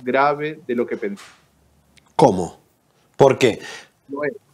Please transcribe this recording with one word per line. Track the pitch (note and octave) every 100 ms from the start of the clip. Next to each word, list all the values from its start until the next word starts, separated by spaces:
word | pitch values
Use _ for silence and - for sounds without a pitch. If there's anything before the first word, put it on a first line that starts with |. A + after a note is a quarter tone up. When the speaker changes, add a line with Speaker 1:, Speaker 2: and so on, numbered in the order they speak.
Speaker 1:
grave | B2 C3 C#3+ C#3+ D3+ D#3 -
de | A#2+
lo | -
que | -
pensamos. | G#2 G2+ - _ _ _ _ _ _ _ _ -
Speaker 2:
¿Cómo? | - F#2 F2+ - _ _ _ _ _ -
¿Por | C#3 B2+
qué? | B2 F2+ - - - _ _
Speaker 1:
Lo | C#3
es. | D3 - _